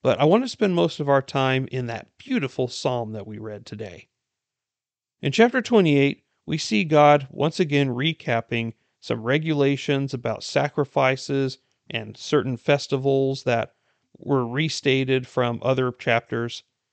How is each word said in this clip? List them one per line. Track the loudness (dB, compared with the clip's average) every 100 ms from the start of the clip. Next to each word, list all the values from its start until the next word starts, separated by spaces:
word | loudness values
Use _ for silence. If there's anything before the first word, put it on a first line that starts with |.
but | 2 2
I | 4
want | 4
to | 2
spend | -2 0 2
most | 0 0
of | 2
our | 2
time | 2 0 0 0 -2
in | -6 -6
that | -8 -12 _
beautiful | -6 -4 -4 -4 -6
psalm | -4 -4 -4 -6
that | -10 -12
we | -12
read | -12 -14 -14
today. | -14 -14 -16 -20 _ _ _ _ _ _ _ _ _ _ _
In | -4
chapter | 4 4 4
twenty-eight, | 2 4 4 4 2 0 _ _ -8
we | -6
see | -2 -2
God | 2 6 6 6 2
once | -2 -2 0
again | 0 2 0
recapping | 0 -4 -4 -2 -4 -2 -4 -4 -8 _ _
some | -6 -4
regulations | 0 0 0 2 2 2 0 -2 -2
about | -4 -6 -6
sacrifices | -2 -2 -2 -2 -2 2 2 0 -2 -2 -2 -4 _ _ _
and | -10 -10 -14
certain | 0 0 0 -4
festivals | 0 0 0 -2 0 0 0 -2
that | 0 0 -2 _ _ _ _ -18
were | -2 0 0
restated | -2 -2 -2 0 0 2 0 0
from | -2 -2 0
other | 0 0 0
chapters. | -2 0 0 0 -6 -6 -10 _ _ _